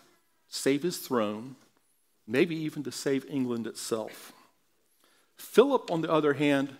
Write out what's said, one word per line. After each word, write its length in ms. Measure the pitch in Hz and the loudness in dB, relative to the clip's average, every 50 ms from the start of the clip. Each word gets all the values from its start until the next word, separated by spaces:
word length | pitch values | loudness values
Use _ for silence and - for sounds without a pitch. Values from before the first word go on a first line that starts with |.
| - _ _ _ _ _ _ _ _ | -20 _ _ _ _ _ _ _ _
save 360 | - - - - 135 139 143 143 | -14 -8 -2 0 2 2 2 0
his 160 | 175 175 - | -4 -4 -6
throne, 560 | - - 131 117 107 104 104 107 120 135 135 - _ _ _ _ _ _ _ _ _ _ _ _ - | -4 0 0 0 0 0 -4 -6 -10 -14 -16 -20 _ _ _ _ _ _ _ _ _ _ _ _ -8
maybe 280 | - 110 135 180 175 165 | -2 2 2 2 2 0
even 280 | 160 156 151 151 160 131 | -4 -6 -6 -6 -8 -10
to 80 | 131 | -8
save 340 | - - - 143 139 135 135 | -8 -4 -2 -2 -2 -2 -2
England 380 | - - 135 127 123 120 117 110 | -4 -4 -2 -2 -2 -2 -4 -6
itself. 680 | 110 - - - - 120 110 107 - - - - - - - _ _ _ _ _ _ _ _ _ _ _ _ _ _ _ _ _ _ _ | -8 -10 -10 -6 -6 -4 -4 -6 -8 -12 -16 -20 -20 -20 -20 _ _ _ _ _ _ _ _ _ _ _ _ _ _ _ _ _ _ _
Philip, 520 | - - - - 208 254 285 269 - - - | -20 -8 2 6 6 6 8 6 0 0 0
on 120 | 180 165 | -2 -2
the 100 | 160 170 | 0 2
other 220 | 165 156 151 147 139 | 2 2 4 2 2
hand, 360 | 131 147 147 143 139 135 143 120 | 2 2 2 2 2 0 -2 -8